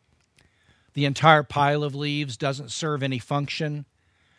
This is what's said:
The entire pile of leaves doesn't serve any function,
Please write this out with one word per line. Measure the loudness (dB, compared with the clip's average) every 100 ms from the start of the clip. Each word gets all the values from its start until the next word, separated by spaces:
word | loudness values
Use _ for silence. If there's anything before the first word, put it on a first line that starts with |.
| _ _ _ _ _ _ _ _ _
The | -2 0
entire | 4 6 6
pile | 4 2 2 2
of | -2
leaves | -4 -4 -4 -6 -4
doesn't | -4 -6 -8
serve | -6 -4 -4
any | -4 -4
function, | -4 -4 -4 -6 -6 -8 -12 _ _ _ _